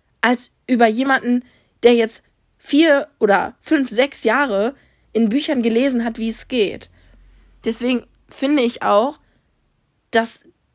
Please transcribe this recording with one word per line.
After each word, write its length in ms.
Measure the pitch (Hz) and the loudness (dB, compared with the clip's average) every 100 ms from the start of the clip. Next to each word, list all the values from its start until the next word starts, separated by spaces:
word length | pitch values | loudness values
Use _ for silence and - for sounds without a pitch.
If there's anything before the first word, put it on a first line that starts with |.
| _ _ | _ _
als 300 | 233 247 - _ - | -2 -2 -4 _ -4
über 180 | 247 226 | 2 4
jemanden, 580 | 220 269 269 240 247 - _ _ _ | 2 0 0 0 -2 -4 _ _ _
der 140 | 240 240 | 4 4
jetzt 260 | 226 - - _ _ _ | 2 -4 -16 _ _ _
vier 480 | - 285 330 277 - _ | -2 2 4 2 0 _
oder 380 | 214 190 - - | 0 2 0 -10
fünf, 280 | - 302 262 | -2 -2 0
sechs 340 | 214 277 - | 0 -2 -2
Jahre 520 | 220 247 285 196 220 277 _ _ _ | -2 0 0 -2 -2 -6 _ _ _
in 180 | 214 226 | -2 0
Büchern 340 | 254 302 269 | 0 -2 -2
gelesen 420 | 226 226 269 247 233 | 0 0 0 0 -4
hat, 140 | 226 | -6
wie 100 | 226 | -6
es 200 | 220 - | -8 -6
geht. 420 | 254 190 - - _ _ _ _ _ _ _ - | -2 -2 -4 -16 _ _ _ _ _ _ _ -6
Deswegen 400 | 226 240 240 - _ _ | -4 -2 -4 -6 _ _
finde 340 | - 269 294 | -6 0 0
ich 220 | 240 - | 0 -2
auch, 340 | 208 202 262 294 _ _ _ _ _ _ _ _ _ | 0 2 2 -4 _ _ _ _ _ _ _ _ _
dass 300 | 226 226 - - _ _ | -2 -2 -8 -20 _ _